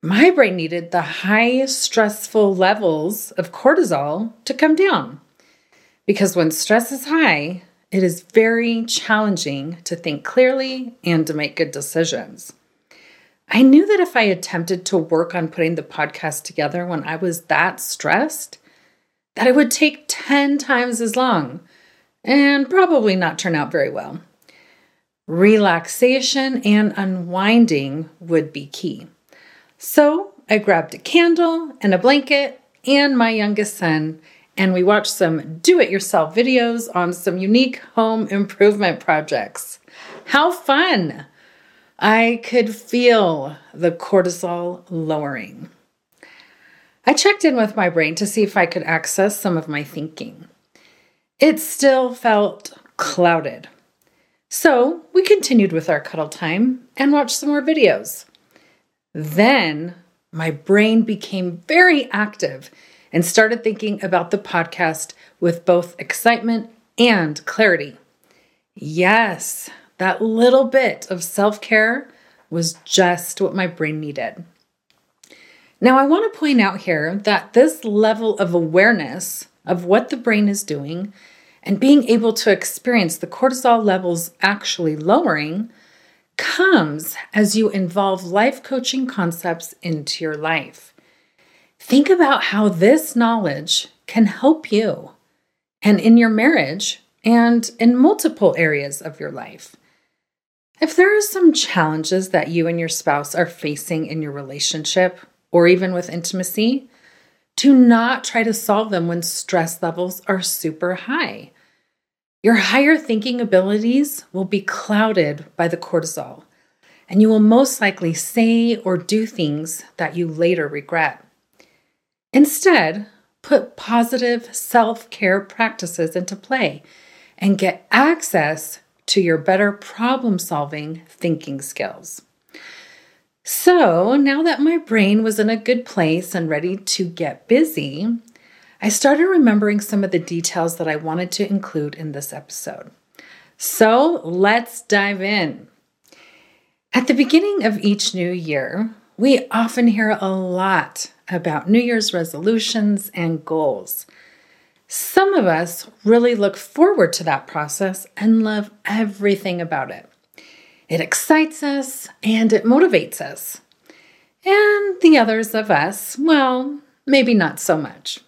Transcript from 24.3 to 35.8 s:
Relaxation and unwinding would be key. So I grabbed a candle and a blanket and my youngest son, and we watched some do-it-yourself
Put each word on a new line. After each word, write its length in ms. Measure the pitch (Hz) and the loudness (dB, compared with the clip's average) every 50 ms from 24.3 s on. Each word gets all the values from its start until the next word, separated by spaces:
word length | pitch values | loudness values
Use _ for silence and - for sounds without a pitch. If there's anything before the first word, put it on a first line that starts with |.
| _ _ _ _ _ _ _ _ _ _ _ _ _ _ _ _ _ _ _ - | _ _ _ _ _ _ _ _ _ _ _ _ _ _ _ _ _ _ _ -8
Relaxation 1400 | 156 170 185 208 220 214 208 196 170 170 170 - - - 247 247 254 269 262 - - 277 269 269 262 247 - | 0 4 6 6 6 6 4 4 2 0 -2 -6 -2 2 2 4 4 2 0 -2 -2 -2 -2 -2 -2 -2 0
and 300 | 208 208 208 214 208 - - | 2 4 4 4 2 0 -2
unwinding 1120 | 196 190 190 185 175 170 175 185 196 208 226 240 233 233 165 143 139 135 135 151 160 156 _ _ | -4 -4 -4 -6 -6 -6 -4 -2 0 4 6 6 6 6 4 -2 -2 -4 -6 -8 -10 -10 _ _
would 320 | 180 165 170 160 151 147 | -8 0 0 0 0 0
be 140 | - 147 143 | -8 -14 -16
key. 400 | 143 - - - 175 117 101 - - _ _ _ _ _ _ _ _ _ _ _ _ _ _ | -14 -16 -10 -10 -10 -10 -10 -16 -20 _ _ _ _ _ _ _ _ _ _ _ _ _ _
So 560 | - - - - 294 294 302 339 392 - _ _ _ _ | -14 -2 2 4 4 4 4 0 -4 -8 _ _ _ _
I 80 | 214 214 | -2 0
grabbed 380 | 208 208 190 165 160 - - | 2 2 0 0 0 -4 -10
a 20 | - | -16
candle 760 | _ - - 339 339 339 339 330 349 330 330 330 330 302 262 - | _ 0 2 2 4 4 4 2 2 0 0 -4 -6 -8 -14 -4
and 140 | - 202 190 | 0 0 0
a 60 | 180 | 2
blanket 600 | 185 247 277 294 277 285 294 277 277 277 - - _ _ _ _ _ - | 4 2 2 2 2 0 0 0 0 -2 -6 -12 _ _ _ _ _ 0
and 280 | 269 277 285 285 277 | 2 2 4 2 2
my 140 | 247 233 226 | 2 2 2
youngest 480 | 226 220 208 208 208 202 208 208 - - | 0 0 -2 -2 -2 -2 -4 -6 -6 -4
son, 420 | - 170 156 156 156 156 160 156 _ _ _ _ _ _ _ | -2 0 0 0 -2 -4 -8 -10 _ _ _ _ _ _ _
and 160 | - 190 190 | -2 0 0
we 120 | 185 180 180 | 2 2 2
watched 280 | 185 208 214 208 - | 4 4 2 2 -2
some 460 | - - 190 165 160 156 143 - 160 165 _ | -4 -2 0 0 0 -2 -4 -8 -14 -4 _
do-it-yourself 720 | - 370 349 | 4 4 4